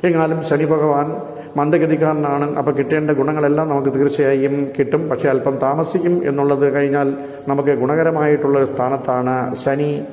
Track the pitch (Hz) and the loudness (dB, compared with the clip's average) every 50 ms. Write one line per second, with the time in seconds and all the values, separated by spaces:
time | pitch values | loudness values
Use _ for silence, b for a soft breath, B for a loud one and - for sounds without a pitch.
0 | - 185 170 160 160 156 160 160 160 - 156 151 156 151 160 151 151 151 143 143 | 2 2 2 2 2 0 0 -4 -2 0 0 0 2 0 2 2 2 2 2 0
1 | 147 151 165 - - B B B B B B 147 143 151 170 160 156 156 156 151 | 0 -2 -4 -8 -10 B B B B B B -2 0 2 2 2 2 2 2 2
2 | 160 156 156 151 147 143 139 143 147 147 147 143 135 147 139 131 139 - 156 156 | 2 0 2 0 0 0 0 0 -2 -2 -2 -2 0 0 0 0 0 0 0 0
3 | 151 151 151 135 139 143 151 156 147 143 147 151 160 156 143 139 135 139 135 135 | 2 0 0 2 2 0 0 0 2 2 2 2 0 0 0 0 0 0 0 2
4 | 143 143 143 - 143 135 139 135 135 139 139 143 143 135 - - 139 135 147 151 | 0 0 2 2 2 2 2 2 2 0 0 -2 -4 -4 -2 -2 0 0 0 -2
5 | 165 156 139 - - 143 131 131 - 143 135 123 - 131 139 156 165 - - 185 | 0 -2 -4 0 0 0 0 2 0 0 -2 0 0 0 0 0 -2 -2 -2 -2
6 | 165 175 175 175 - - 139 143 139 143 143 135 143 143 135 143 143 143 139 143 | 0 2 0 0 0 0 0 0 2 2 2 2 2 2 2 2 0 0 0 0
7 | 139 139 139 B B B B B B 143 139 143 135 143 143 123 123 127 147 160 | 0 0 -2 B B B B B B -2 -2 0 2 2 2 2 2 0 2 2
8 | 165 165 160 156 151 147 147 147 147 139 139 139 135 131 139 131 123 127 139 135 | 2 2 2 2 2 2 2 2 2 2 2 2 2 0 0 -2 -2 -2 -2 -2
9 | 135 - 127 127 127 127 127 127 127 127 127 123 - 139 139 143 147 147 147 147 | -2 -2 -2 0 0 0 -2 -2 -2 -4 -6 -4 -2 -2 -2 0 -2 -2 -4 -6
10 | - - | -8 -10